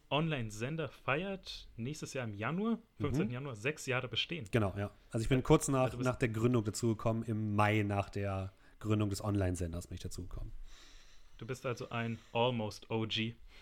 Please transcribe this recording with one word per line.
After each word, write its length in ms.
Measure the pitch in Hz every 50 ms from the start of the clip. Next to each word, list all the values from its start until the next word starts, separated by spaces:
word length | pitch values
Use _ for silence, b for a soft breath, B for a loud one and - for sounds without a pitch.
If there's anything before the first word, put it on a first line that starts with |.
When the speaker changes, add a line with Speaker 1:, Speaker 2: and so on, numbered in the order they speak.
| - -
Speaker 1:
Online-Sender 800 | 135 143 165 160 156 131 117 107 98 107 117 131 160 160 156 -
feiert 800 | - - - - 131 156 185 202 196 190 - - - - - - -
nächstes 380 | - 113 131 151 - 151 - -
Jahr 100 | 135 123
im 100 | 113 104
Januar, 440 | 98 107 127 156 185 208 226 226 220 - _ _ -
fünfzehnten 260 | 107 143 110 143 185 220
Speaker 2:
Mhm. 40 | 123
Speaker 1:
Januar, 220 | 127 139 143 120
sechs 300 | 104 104 139 156 - -
Jahre 200 | 131 123 127 127
bestehen. 400 | 117 - - - - 170 165 113 -
Speaker 2:
Genau, 200 | - 120 107 95 92
ja. 160 | 98 101 101 - - - -
Also 140 | - 113 113
ich 40 | -
bin 140 | 135 127
kurz 240 | 123 - 151 151 -
nach, 140 | - 139 131
Speaker 1:
Also 120 | 127 135
du 60 | 123 120
bist 100 | 127 127
Speaker 2:
nach 60 | 120
der 120 | - 135 117
Gründung 340 | 107 110 113 120 123 120
dazugekommen, 640 | 104 107 - - - 117 113 107 - 117 113 113 113
im 320 | 117 110 107 107 104 104
Mai 260 | 101 104 104 107 107
nach 260 | 104 101 101 101 98 -
der 440 | - 101 101 98 95 95 95 98 b b b b b -
Gründung 320 | - 104 107 104 107 101
des 140 | 98 - -
Online-Senders 640 | 104 101 101 98 92 90 85 90 85 82 87 - -
bin 80 | 90
ich 60 | 85
dazugekommen. 500 | - 92 - - 90 90 - - - 107 - - B B B B B B B B B B B B B B - -
Speaker 1:
Du 80 | 123
bist 200 | 113 131 - -
also 220 | 131 120 - - -
ein 320 | - 117 117 117 113 113 - -
almost 560 | - 117 120 127 120 117 107 104 - - - -
O 160 | 117 110 110 107
G. 260 | - 107 110 113 117 - B B B B